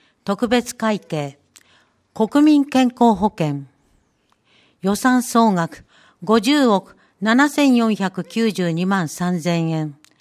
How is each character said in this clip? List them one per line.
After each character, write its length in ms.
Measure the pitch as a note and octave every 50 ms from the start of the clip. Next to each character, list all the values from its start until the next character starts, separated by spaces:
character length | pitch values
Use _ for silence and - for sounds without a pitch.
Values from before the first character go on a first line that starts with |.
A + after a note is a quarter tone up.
| _ _ _ _ _
特 240 | - G3+ G3 A#3+ A3
別 260 | B3 A#3+ A#3+ - -
会 240 | - A3+ A3 G#3+ F#3+
計。 400 | - - E3 D#3 C#3+ C#3 C#3 _ _ _ _ - _ _ _ _ _ _ _ _ _ _ _
国 320 | - A3 G#3+ - C#4+ D4+
民 200 | D4+ D4+ C#4+ C4+
健 240 | C#4 - C4 C4 B3
康 260 | B3 - B3 A#3 G#3+
保 140 | F3 G3+ G#3
険。 340 | - - E3 D3+ C#3+ C#3 C#3 C3 _ _ _ _ _ _ _ _ _ _ _ _ _ _ _ _ _ _ _ _ _ _
予 120 | - F#3+ G#3
算 300 | - - B3+ B3+ B3 A#3+
総 300 | - - A#3 A3+ A3 F#3+
額 320 | F3 E3 - - - - _ _ _ _ _ _ _
五 200 | F3 F#3 A3 A#3
十 260 | F#3+ B3 D4 D4 C4+
億 300 | A#3+ G3+ F#3 - - - _ _ _ _ _
七 280 | F#3+ A3 A3+ B3+ C#4+ D4+
千 260 | C#4+ - D4 C4+ B3
四 200 | A#3+ A3+ A3 G#3+
百 300 | - G3 F#3 F#3+ F#3+ -
九 260 | - - A3 A3+ A3
十 200 | F3 F#3 F3+ E3+
二 140 | D#3+ E3 F3+
万 220 | F#3+ G3 G3 E3+
三 320 | C#3+ - - F3+ F3+ F3+ F3
千 300 | C#3 F3 E3+ E3+ E3 E3
円。 260 | D#3+ D#3+ D#3 D3+ C#3+ - _ _ _ _